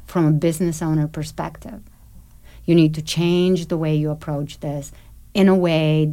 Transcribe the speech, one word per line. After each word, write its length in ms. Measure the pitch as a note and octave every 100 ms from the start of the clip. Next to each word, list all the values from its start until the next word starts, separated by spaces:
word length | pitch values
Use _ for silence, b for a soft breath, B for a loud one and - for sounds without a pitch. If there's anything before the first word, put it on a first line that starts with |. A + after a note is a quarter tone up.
| -
from 180 | F3+ D#3
a 60 |
business 500 | D#3 E3+ D#3+ F3 D#3+
owner 280 | E3 D#3 D3+
perspective. 720 | D#3 D3+ - E3 D#3+ A3+ G#3 - - - - - b b b -
You 100 | E3+
need 200 | D#3 D#3
to 80 |
change 640 | D#3 - E3+ F3 F3+ F#3 E3+
the 100 | E3+
way 180 | D#3+ D3+
you 160 | D3+
approach 500 | D3+ - C#3+ D3 -
this 300 | D3 C#3+ C#3+ b b b - -
in 140 | G3
a 60 | F#3+
way 520 | F3 D#3+ D#3 D#3 D3+